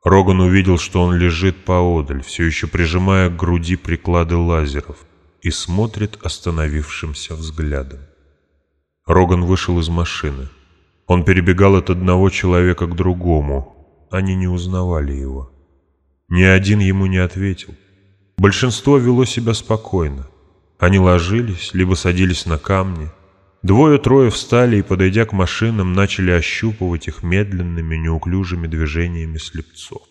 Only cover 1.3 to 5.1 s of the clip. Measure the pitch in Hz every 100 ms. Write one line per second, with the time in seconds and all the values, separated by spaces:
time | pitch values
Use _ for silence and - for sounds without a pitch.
1.3 | 82 95 87 - 90 90 85 71 69 -
2.3 | - 85 76 78 90 85 87 95 95 90
3.3 | 85 87 87 82 90 - 85 - 85 82
4.3 | 85 85 82 76 71 - - -